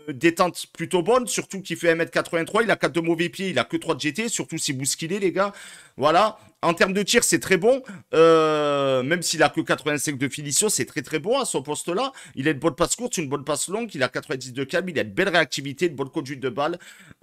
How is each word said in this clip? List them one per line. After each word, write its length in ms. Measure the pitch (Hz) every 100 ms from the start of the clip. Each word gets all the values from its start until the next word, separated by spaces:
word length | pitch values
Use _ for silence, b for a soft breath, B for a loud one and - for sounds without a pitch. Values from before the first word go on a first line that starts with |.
| 151
détente 580 | 135 165 165 180 170 -
plutôt 300 | - 160 180
bonne, 240 | 170 254 247
surtout 340 | - - 196
qu'il 160 | 190 160
fait 140 | 170
un 40 | 165
mètre 140 | 165
quatre-vingt-trois, 540 | 170 147 170 165 208
il 80 | 233
a 40 | 165
quatre 180 | 165
de 80 | 139
mauvais 280 | 165 170 170
pieds, 220 | - 190
il 80 | 127
a 60 | 117
que 120 | 165
trois 160 | 160
de 60 | 139
G 140 | 147
T, 160 | 143 233
surtout 280 | - 143 160
si 160 | -
bousculé 460 | 135 139 - 165 202
les 120 | 196
gars, 220 | 160 202 196 B B B -
voilà. 440 | 147 165 214 - B _
En 120 | 156
termes 180 | 170 196
de 120 | 190
tir, 200 | 202 240
c'est 160 | - 170
très 160 | - 190
bon. 260 | 208 262 262 190 -
Euh, 880 | 151 165 165 156 151 147 143 139 131
même 200 | 127 175
s'il 200 | 165 156
a 40 | 151
que 140 | 165
quatre-vingt-cinq 560 | - 160 156 147 - 143
de 100 | 139
finition, 400 | - 147 139 208
c'est 160 | -
très 180 | 120 -
très 160 | - 156
bon 200 | 156 269
à 60 | 254
son 180 | 156
poste-là. 480 | 139 147 - 180 269 B B 139
Il 140 | 139
a 20 |
une 80 | 139
bonne 160 | 160 135
passe 220 | 165 -
courte, 200 | 240 -
une 120 | 147
bonne 160 | 143 139
passe 240 | 147 -
longue, 200 | 196 233 165
il 80 |
a 60 | 127
quatre-vingt-dix 420 | 147 - 143 127
de 140 | 123 135
câble, 260 | 185 185
il 80 | 143
a 40 |
une 80 | 107
belle 180 | 98 190
réactivité, 560 | 170 156 - 139 131 170
une 100 | 135
bonne 140 | 135
conduite 320 | 165 135 143
de 80 | 131
balle. 280 | 117 147 180 B B B -